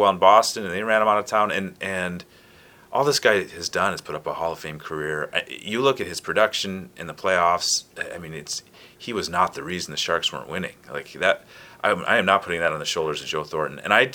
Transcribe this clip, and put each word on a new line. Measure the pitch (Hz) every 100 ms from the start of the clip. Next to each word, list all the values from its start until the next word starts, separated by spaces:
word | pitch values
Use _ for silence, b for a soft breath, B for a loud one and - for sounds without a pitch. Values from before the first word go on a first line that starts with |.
well | 101
in | 92
Boston | 95 107 113 -
and | 98
they | 90
ran | 110 110
him | 107
out | 104
of | 104
town, | 110 104
and, | 90 95 -
and | 95 95 90 87 - b b b b b b
all | 117
this | 143 143
guy | 120 104
has | - 85 85
done | 90 95
is | 82
put | -
up | 73 76
a |
Hall | 73 82
of | -
Fame | 80 76
career. | - 78 76 78 73
I, | - -
you | 69 95 110
look | 139 127
at | 92
his | 85
production | - 87 107 - 98 95 90 -
in | 85
the |
playoffs, | 78 98 90 85 87 - - - -
I, | -
I | 87
mean, | 82
it's, | 78 - - - b b -
he | -
was | 110 82
not | 87 92
the | -
reason | - 90 78
the | 73
Sharks | - 85 -
weren't | 69 58
winning. | 85 87 - -
Like, | 71 69
that, | 69 92 - b b b b
I, | 101
I | 90 - 113
am | 95
not | 98
putting | - 85
that | 85
on | 78
the | 73
shoulders | 87 78 73
of | 69
Joe | 76
Thornton. | 76 80 73 71
And | -
I, | 104 131